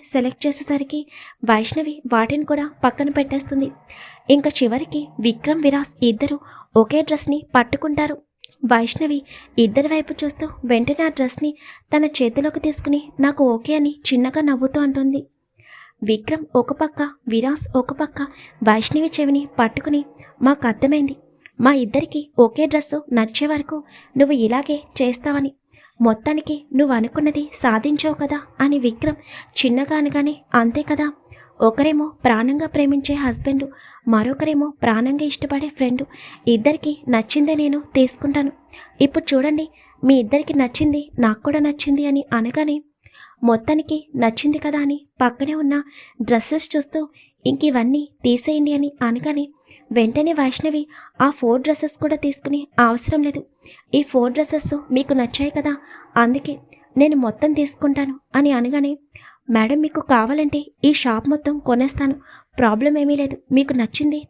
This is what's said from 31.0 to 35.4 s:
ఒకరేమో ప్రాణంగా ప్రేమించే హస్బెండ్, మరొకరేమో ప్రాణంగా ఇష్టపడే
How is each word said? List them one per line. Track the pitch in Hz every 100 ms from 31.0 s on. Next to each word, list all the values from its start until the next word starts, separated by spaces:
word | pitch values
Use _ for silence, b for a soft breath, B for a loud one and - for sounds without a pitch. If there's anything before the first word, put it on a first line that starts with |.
| 302 294 _ b b -
ఒకరేమో | 220 220 285 302 302 -
ప్రాణంగా | 254 220 240 285 311
ప్రేమించే | 294 285 285 269 285
హస్బెండ్, | 269 226 277 277 277 B B B -
మరొకరేమో | 220 226 277 311 302 294 285
ప్రాణంగా | 247 220 254 285 302
ఇష్టపడే | -